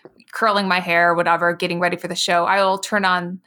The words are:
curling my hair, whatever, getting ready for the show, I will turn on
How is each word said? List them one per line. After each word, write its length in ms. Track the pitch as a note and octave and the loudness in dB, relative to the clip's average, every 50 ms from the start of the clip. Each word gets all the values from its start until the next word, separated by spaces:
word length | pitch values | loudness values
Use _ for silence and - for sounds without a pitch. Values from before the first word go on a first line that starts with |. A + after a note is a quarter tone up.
| - - _ _ _ _ | -20 -20 _ _ _ _
curling 340 | - - A3+ A3 G3+ G3+ G3+ | -6 -2 0 0 2 0 0
my 140 | F#3 F3+ F#3 | 0 0 0
hair, 340 | F3+ F3+ E3+ E3+ E3+ F3 E3+ | 0 0 2 4 4 4 2
whatever, 400 | E3+ E3+ E3 E3+ E3 F3 F3 E3+ | 2 2 2 2 2 2 0 -2
getting 240 | E3+ F#3 F3 E3+ F3 | -2 -4 -4 -2 -2
ready 180 | F3+ F3 F3 | -2 -2 -2
for 120 | E3+ - F3 | -4 -8 -8
the 80 | F#3 | -6
show, 280 | - - - F3 E3+ E3+ | -4 -2 0 0 0 2
I 200 | F3+ F#3 G3+ G3 | 2 2 2 2
will 120 | F#3+ F#3+ | 2 0
turn 280 | G3 - - A3 G#3 G3 | -2 -4 -4 -2 0 0
on 360 | F#3 F3+ F3+ F3 F3 F#3 F#3 _ | 0 0 0 -2 -6 -10 -12 _